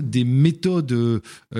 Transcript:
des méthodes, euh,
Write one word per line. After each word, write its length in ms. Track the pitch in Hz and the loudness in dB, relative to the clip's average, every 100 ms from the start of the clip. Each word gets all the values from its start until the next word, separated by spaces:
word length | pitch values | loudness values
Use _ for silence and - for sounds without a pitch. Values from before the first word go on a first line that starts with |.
des 240 | 131 123 | -4 0
méthodes, 680 | 120 131 156 165 185 180 135 | 2 4 2 2 -2 -2 -2
euh, 280 | 120 117 110 - - - | 0 0 -2 -6 -20 -10